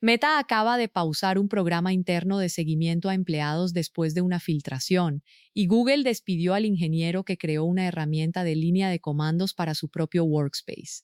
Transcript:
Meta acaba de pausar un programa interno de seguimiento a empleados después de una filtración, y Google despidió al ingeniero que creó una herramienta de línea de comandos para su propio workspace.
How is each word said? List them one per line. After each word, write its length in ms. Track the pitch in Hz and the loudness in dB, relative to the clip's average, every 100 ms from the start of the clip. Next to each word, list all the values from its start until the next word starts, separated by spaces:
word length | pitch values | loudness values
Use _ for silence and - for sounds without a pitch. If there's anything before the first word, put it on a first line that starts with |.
Meta 380 | 220 233 294 311 | 2 4 4 2
acaba 380 | 269 226 220 247 | 2 2 2 2
de 120 | 226 | 0
pausar 480 | 190 165 147 190 190 | 0 -2 0 0 2
un 120 | 202 | 2
programa 440 | 208 170 170 180 | 0 0 2 2
interno 460 | 185 180 175 180 196 | 0 0 0 0 0
de 100 | 180 | -2
seguimiento 600 | - 160 156 165 170 190 | -2 -2 0 0 0 0
a 60 | |
empleados 580 | 190 180 151 147 160 180 | -2 -2 -2 -2 0 -2
después 420 | 170 156 - 160 | -2 -4 -2 -2
de 60 | 160 | 0
una 180 | 180 175 | 0 -2
filtración, 840 | - 151 - 131 - 180 170 147 - - _ | -2 -4 -4 -6 0 0 2 -2 -8 -20 _
y 140 | - 185 | -2 2
Google 380 | 226 247 285 | 4 4 2
despidió 500 | 254 220 - 170 175 | 2 -2 -2 0 2
al 100 | 196 | 2
ingeniero 600 | 220 190 165 160 165 185 | 2 0 0 0 0 -2
que 140 | 190 180 | -4 -4
creó 260 | 160 156 | -2 0
una 240 | 165 180 180 | 0 0 0
herramienta 560 | 170 151 156 160 185 | -2 -2 0 0 -2
de 100 | 175 | -2
línea 340 | 160 170 180 190 | 0 2 2 2
de 120 | 175 | -2
comandos 520 | - 147 156 165 190 | -2 -2 0 0 -2
para 220 | - 165 | -2 -4
su 140 | 151 151 | -4 -6
propio 340 | - 160 175 | -4 -2 0
workspace. 800 | 165 151 143 - - - - - | 2 0 -2 -4 -12 -14 -14 -16